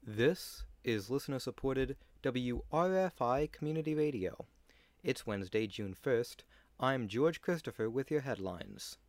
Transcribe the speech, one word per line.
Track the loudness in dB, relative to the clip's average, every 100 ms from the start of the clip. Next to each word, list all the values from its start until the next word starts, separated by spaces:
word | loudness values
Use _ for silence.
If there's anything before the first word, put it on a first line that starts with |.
| -8
This | 4 4 4 -4 -12 -14 -6 0
is | 0 0
listener-supported | -4 -2 -4 -4 -2 0 0 0 -4 -12 -4
W | -2 0 0 -2 -2
R | 2 4 4
F | 2 2
I | 2 2 0
Community | -2 -2 -2 0
Radio. | 2 2 2 -4 -4 -14 _ _ -20 _ _
It's | -2 -2 -2
Wednesday, | -4 0 0 0
June | -2 -6
first. | -4 2 2 2 -6 -20 -20 _ _
I'm | 0 2 0
George | 2 2 2
Christopher | -2 -2 -2 -2 -2
with | 0 0
your | -2
headlines. | 0 -4 -4 -6 -10 -12 -14 -14